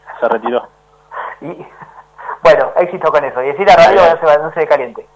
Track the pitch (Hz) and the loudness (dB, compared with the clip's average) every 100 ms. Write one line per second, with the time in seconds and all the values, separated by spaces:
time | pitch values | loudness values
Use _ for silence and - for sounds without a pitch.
0 | - - 117 113 117 120 - _ _ _ | -20 -6 -4 -4 -4 -6 -8 _ _ _
1 | _ - - - 151 - - - - - | _ -16 -16 -16 -16 -16 -20 -20 -20 -20
2 | _ - - - 165 143 127 - 180 180 | _ -20 -16 0 2 4 2 -2 -4 -4
3 | 160 151 139 123 135 143 196 170 170 196 | -2 -2 -2 -6 -6 -2 4 6 6 4
4 | 170 165 160 147 156 170 151 143 120 110 | 4 2 2 0 0 -4 0 0 -2 -12
5 | - | -20